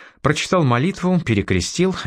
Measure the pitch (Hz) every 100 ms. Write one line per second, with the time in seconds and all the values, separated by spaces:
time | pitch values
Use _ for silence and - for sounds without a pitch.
0 | - _ - 151 - 185 139 120 170 196
1 | 180 180 - 101 - 92 - - 185 180